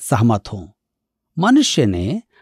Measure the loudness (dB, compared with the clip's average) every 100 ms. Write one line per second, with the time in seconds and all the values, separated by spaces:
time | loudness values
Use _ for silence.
0 | -4 0 2 0 -4 -14 -14 _ _ _
1 | _ _ _ -2 2 4 2 0 0 0
2 | -4 -6 -10 _